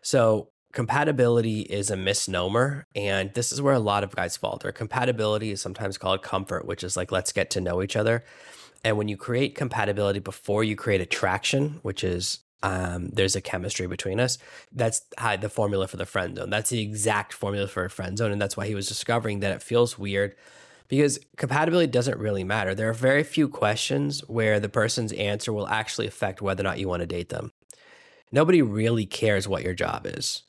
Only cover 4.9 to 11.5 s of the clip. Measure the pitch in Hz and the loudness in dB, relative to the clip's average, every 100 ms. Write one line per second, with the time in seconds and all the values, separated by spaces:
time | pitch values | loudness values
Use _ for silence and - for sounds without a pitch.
4.9 | 131 123 113 107 107 110 98 92 95 101 | 0 0 2 2 0 -2 -6 -8 -6 -6
5.9 | 98 95 95 - 95 95 87 - 90 90 | -4 0 -2 0 -4 -2 -6 -4 -6 -4
6.9 | 92 90 95 90 - 92 - 90 87 98 | -4 0 -2 0 -2 0 0 0 -2 -2
7.9 | 110 110 117 - - - - - _ 113 | 0 2 0 -2 -20 -20 -20 -20 _ 0
8.9 | 107 104 101 - 120 139 - 135 120 104 | 0 0 -4 -2 0 0 -2 -4 0 0
9.9 | 101 101 101 98 - - 101 110 104 - | 2 2 0 -4 -10 -2 0 2 0 2
10.9 | 98 87 - 98 95 - | 2 2 0 0 0 0